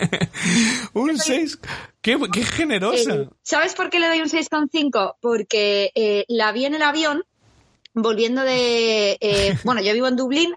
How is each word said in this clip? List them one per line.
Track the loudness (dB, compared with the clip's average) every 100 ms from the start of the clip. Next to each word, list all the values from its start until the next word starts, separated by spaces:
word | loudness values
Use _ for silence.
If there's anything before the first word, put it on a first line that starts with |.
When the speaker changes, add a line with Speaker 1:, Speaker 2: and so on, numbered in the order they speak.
| -2
Speaker 1:
<laughs> | -2 -4 -4 0 2 2 -2 -4
Un | -2 0
Speaker 2:
Le |
doy | 0
Speaker 1:
seis. | 0 0 -2 -6 -12 -14 -14 _
¡Qué, | 0 0 0
qué | -2 -2
generosa! | -2 -2 0 0 0 0 0
Speaker 2:
Eh, | -4 -10
¿sabes | -4 0 0
por | -2 -2
qué | 0
le | 2
doy | 2
un | 0
seis | -2 0
coma | -2 0
cinco? | 0 0 0 0 -2
Porque, | -2 -2 0 0 2 2 0 0
eh, | 0 0 0
la | 0 0
vi | 0 -2
en | 0
el |
avión, | 0 2 0 -2 -6 _ _ _ _ _ -8
volviendo | -2 0 2 0 0
de, | 0 0 2 2 2 2 0 0
eh, | 0 2 2 0
Speaker 1:
<laughs> | 0
Speaker 2:
bueno, | 0
yo | 0
vivo | 0 0
en | 0
Dublín, | 0 0 0